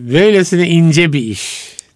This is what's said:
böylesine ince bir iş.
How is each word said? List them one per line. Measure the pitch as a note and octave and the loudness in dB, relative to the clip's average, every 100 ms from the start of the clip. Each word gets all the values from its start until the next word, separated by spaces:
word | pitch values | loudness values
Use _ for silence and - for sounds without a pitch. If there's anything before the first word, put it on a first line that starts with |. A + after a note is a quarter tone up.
| A#2+ | -2
böylesine | C#3+ G#3+ G3+ F3 F3 F3 | 2 4 2 0 0 0
ince | E3 E3 D3+ E3+ | 2 2 2 0
bir | C#3+ | -2
iş. | A2 G2 - - - - - | -4 -8 -10 -14 -18 -20 -20